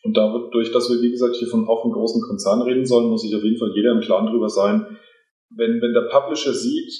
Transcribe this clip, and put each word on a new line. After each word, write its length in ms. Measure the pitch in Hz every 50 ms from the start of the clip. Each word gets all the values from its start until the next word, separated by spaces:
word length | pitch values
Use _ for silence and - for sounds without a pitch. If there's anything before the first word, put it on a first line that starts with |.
| _
Und 120 | 110 110
dadurch, 560 | 110 107 107 110 120 120 - - 117 113 113
dass 180 | 117 123 120 123
wir, 120 | 123 117
wie 100 | 120 120
gesagt, 240 | 120 120 123 117 120
hier 120 | - 120 -
von, 200 | - 113 110 113
auch 140 | 113 113
von 100 | - 120
großen 300 | 107 104 110 113 117 117
Konzernen 420 | 113 - 107 98 98 98 101 120 123
reden 220 | 123 127 131 127
sollen, 240 | - 123 120 117 117
muss 140 | 113 107 101
sich 120 | 104 104
auf 80 | 107 104
jeden 140 | 110 113 120
Fall 140 | 120 104 92
jeder 160 | 104 104 120
im 80 | 120 117
Klaren 280 | - - 95 95 104 110
drüber 200 | 113 117 110 107
sein, 500 | 98 98 98 101 104 110 - - - - - - _ _ _ _ _ _ _ _ 117
wenn, 260 | 110 117 113 117 117
wenn 120 | 117 120 113
der 160 | 117 117 -
Publisher 440 | - 139 - - 156 - - 143 120
sieht, 380 | - 113 120 147 165 - - -